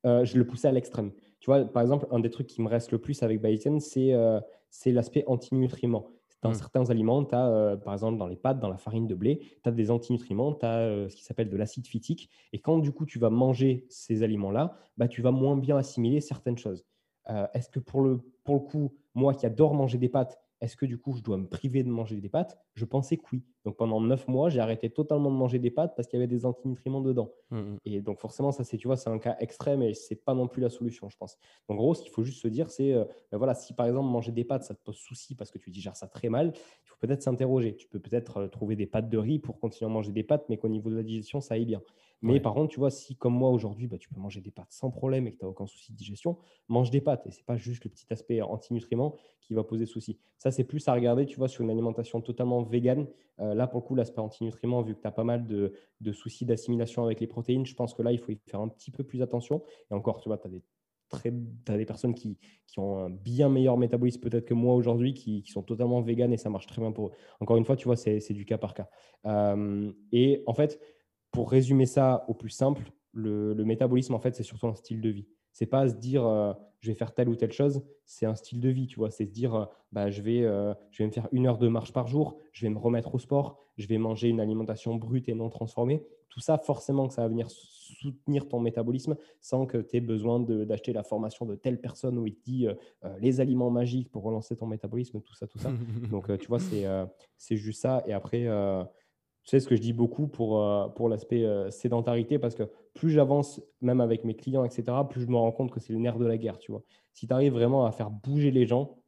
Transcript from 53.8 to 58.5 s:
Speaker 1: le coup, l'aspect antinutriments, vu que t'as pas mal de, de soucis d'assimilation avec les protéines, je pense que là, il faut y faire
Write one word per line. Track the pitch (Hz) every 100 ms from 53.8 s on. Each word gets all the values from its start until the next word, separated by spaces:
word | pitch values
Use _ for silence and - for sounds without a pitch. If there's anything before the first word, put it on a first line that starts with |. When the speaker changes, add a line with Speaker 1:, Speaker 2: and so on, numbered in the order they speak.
Speaker 1:
le | -
coup, |
l'aspect | 127 120 -
antinutriments, | 107 - 113 117 120 123
vu | 110
que | 104
t'as | 110
pas | 107
mal | 117 120 113
de, | 104 98 - _ _
de | 107
soucis | 101 117 - 123
d'assimilation | 113 - 120 113 -
avec | 117 110
les | 113
protéines, | - 117 127 131
je |
pense | - 120
que | -
là, | 117
il | 120
faut | -
y | 110
faire | -